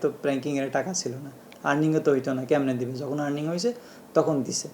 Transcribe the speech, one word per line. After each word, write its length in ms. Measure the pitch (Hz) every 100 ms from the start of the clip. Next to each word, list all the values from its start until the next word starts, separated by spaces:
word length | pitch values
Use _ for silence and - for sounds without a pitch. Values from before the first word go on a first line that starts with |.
তো 40 | 147 -
প্র্যাঙ্কিংয়ের 480 | 143 135 139 139 139 131
টাকা 140 | 170 180
ছিল 120 | 127 127
না, 60 | 143 - - - 143
আর্নিংও 300 | 143 156 156 156
তো 40 |
হইতো 160 | 139 131 131
না, 60 | 131
কেমনে 240 | 147 135 123
দিবে? 140 | 123 127
যখন 160 | 135 147 143
আর্নিং 180 | 147 151
হয়েছে, 180 | 175 226 240 - - - -
তখন 200 | 151 147 117
দিছে। 220 | 120 -